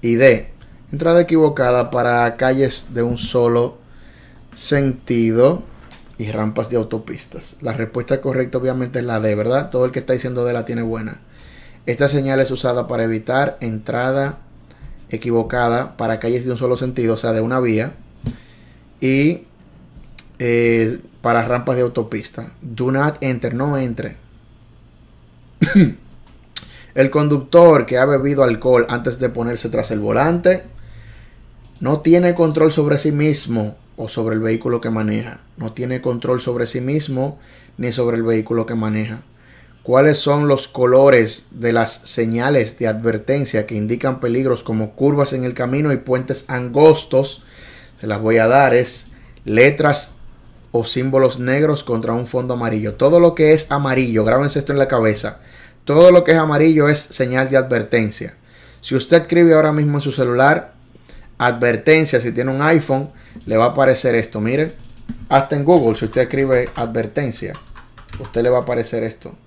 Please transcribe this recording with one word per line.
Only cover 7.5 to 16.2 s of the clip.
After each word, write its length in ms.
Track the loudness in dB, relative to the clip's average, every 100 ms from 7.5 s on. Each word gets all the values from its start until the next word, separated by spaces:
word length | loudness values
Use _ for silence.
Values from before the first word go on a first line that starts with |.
| -12
La 120 | -10
respuesta 480 | -8 -6 -8 -4 -4
correcta 380 | -2 -4 -4 -4
obviamente 400 | -4 -4 -6 -6
es 60 | -4
la 140 | -2
D, 140 | -2
¿verdad? 380 | -2 0 -2 -2
Todo 140 | -2 -2
el 60 |
que 60 | -4
está 160 | -4
diciendo 320 | -4 -4 -4 -4
D 80 |
la 120 | -4 -6
tiene 180 | -6
buena. 360 | -6 -6 -10 -14 -20 -20 -20 -20 -20 -14 -8
Esta 220 | 0 0
señal 300 | 0 0 0
es 100 | 0
usada 360 | -2 -2 -2 -4
para 180 | -4 -2
evitar 520 | -4 -2 -2 -2 -4
entrada 800 | -8 -8 -6 -4 -2 -2 -4 -6 -18 -20 -20 -20 -20 -20 -12
equivocada 840 | -8 -2 -2 -2 -2 -2 -2 -6 -6
para 220 | -6
calles 260 | -4